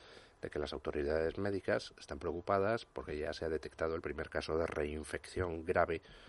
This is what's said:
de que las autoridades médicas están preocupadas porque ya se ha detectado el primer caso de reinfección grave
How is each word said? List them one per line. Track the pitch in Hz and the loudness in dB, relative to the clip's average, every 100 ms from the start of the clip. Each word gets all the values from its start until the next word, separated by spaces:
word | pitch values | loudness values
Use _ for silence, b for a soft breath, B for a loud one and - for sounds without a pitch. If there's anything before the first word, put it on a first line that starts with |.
| B B B - | B B B -10
de | - | -4
que | 76 | -2
las | 71 | -2
autoridades | 76 78 73 71 80 80 98 | -2 -2 0 2 4 2 0
médicas | 101 98 - 117 - - | 0 0 2 0 0 -12
están | - 76 | -10 -4
preocupadas | 85 85 98 98 98 113 - | -4 -2 2 4 4 2 -2
porque | 67 - 76 | -8 -4 -2
ya | 78 | -2
se | 73 80 | -2 0
ha | |
detectado | 78 - - 80 82 | 0 -2 -2 0 0
el | |
primer | 78 73 80 | -2 -4 -2
caso | 76 - 80 | -2 0 2
de | 82 | 2
reinfección | 78 73 76 73 80 - 92 90 82 80 | 2 0 -2 -4 -6 -4 -2 0 0 2
grave | 87 85 82 B B | 4 4 2 B B